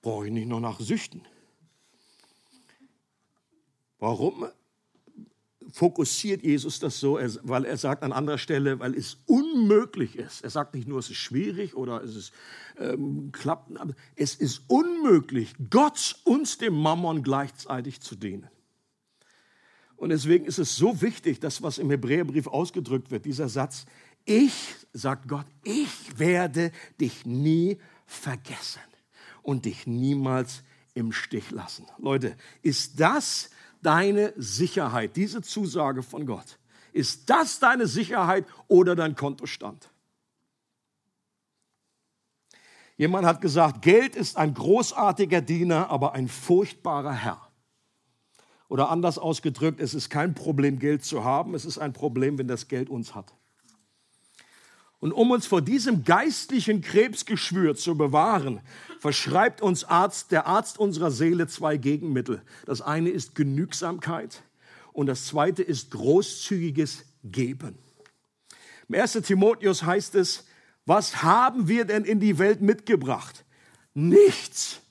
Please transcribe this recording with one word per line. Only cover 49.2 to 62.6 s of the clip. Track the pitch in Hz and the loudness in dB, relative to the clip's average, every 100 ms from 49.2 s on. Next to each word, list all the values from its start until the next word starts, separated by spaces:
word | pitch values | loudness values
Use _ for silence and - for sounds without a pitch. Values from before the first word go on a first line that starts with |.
| 160 156 156 127 156 147 | -4 -2 -4 -2 -4 -2
es | 147 127 | -6 -6
ist | - | -6
kein | 147 170 160 | -2 -2 -2
Problem, | - 143 143 135 | -4 0 0 0
Geld | 143 147 | 0 -2
zu | - 147 | -2 -4
haben, | 117 139 175 170 | 0 -2 -2 -8
es | 156 | -8
ist | - | -8
ein | 151 | -8
Problem, | 123 143 123 135 143 | -4 -4 0 -2 -2
wenn | 127 | -4
das | 123 - | -6 -6
Geld | 127 123 | -6 -6
uns | 127 113 101 | -8 -10 -14
hat. | 95 _ _ _ _ _ _ _ _ _ _ _ _ _ _ _ _ _ | -18 _ _ _ _ _ _ _ _ _ _ _ _ _ _ _ _ _
Und | 151 | -6
um | 202 240 | 2 4
uns | 240 - | 4 2
vor | 185 | 0
diesem | 139 262 240 208 | 2 0 2 0
geistlichen | 123 175 302 240 - 262 - 214 | 4 4 4 -2 -2 -2 0 0
Krebsgeschwür | - - 240 - - 226 - 175 165 139 | 2 4 4 0 -4 -4 -2 2 2 2
zu | 170 160 | -2 0
bewahren, | 147 147 185 208 135 107 - - - - | 2 4 4 2 -2 -8 -12 -20 -20 -6
verschreibt | 147 135 - 180 214 - | -2 -2 0 4 2 2
uns | 156 175 | 0 0
Arzt, | - 170 190 - - | 2 4 4 -2 0
der | 160 151 | 0 2
Arzt | 190 220 - | 0 0 -2
unserer | 208 170 165 | -2 0 -2
Seele | 123 160 175 165 | 2 2 2 0
zwei | - 156 147 | -2 -2 0
Gegenmittel. | 131 147 165 131 120 107 - - | 0 -2 0 -2 -2 -6 -8 -20